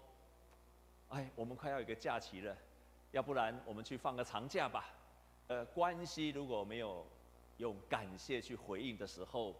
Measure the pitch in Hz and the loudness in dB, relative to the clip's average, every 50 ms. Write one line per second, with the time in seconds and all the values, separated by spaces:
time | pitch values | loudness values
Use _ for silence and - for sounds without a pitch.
0 | - - - - - - - - - - - - - - - - - - - - | -14 -18 -20 -20 -20 -20 -20 -20 -20 -20 -20 -20 -20 -20 -20 -20 -20 -20 -20 -20
1 | - - 131 139 135 131 - 117 117 120 127 120 151 147 139 135 113 110 113 110 | -10 -2 -2 -2 0 -2 -2 -2 -2 -2 -2 -2 0 0 2 2 0 0 -2 0
2 | - 156 120 113 - - - 92 98 104 95 - - - - - - - - - | 2 2 2 2 0 -4 -6 -4 -4 -4 -4 -6 -10 -18 -20 -20 -20 -20 -20 -20
3 | - - - 135 127 139 139 131 113 110 117 123 - 117 107 107 113 - 135 123 | -16 2 2 2 4 6 4 6 6 4 2 -2 -6 -6 -6 -6 -4 -4 -4 0
4 | - 143 127 123 120 - - 107 120 143 - 185 147 123 117 107 - - - - | 0 0 2 2 0 0 0 -2 -2 2 4 4 4 4 2 -2 -2 -4 -12 -16
5 | - - - - - - - - - - 123 123 117 - - 175 170 175 175 170 | -20 -20 -20 -20 -20 -20 -20 -20 -4 -2 0 0 0 -2 4 6 6 6 6 2
6 | 175 160 - 160 156 151 139 143 143 127 120 104 98 101 110 120 113 104 92 87 | -4 -4 0 2 2 2 2 0 0 2 2 2 2 0 0 0 0 0 -2 -4
7 | 82 - - - - - - - - - - - 117 117 101 98 - - 135 110 | -6 -8 -14 -18 -20 -20 -20 -20 -20 -18 -6 -2 -2 -2 -2 -2 -2 0 0 0
8 | 107 92 95 92 - - 135 120 110 - 123 107 - - 98 95 127 131 113 101 | 0 -4 -8 -8 -2 0 0 0 0 -2 -8 -8 -4 -2 -2 0 0 -2 -2 -2
9 | 104 98 - 87 92 - - 120 113 98 87 - | -4 -6 -4 -6 -8 -2 0 0 0 0 -2 -6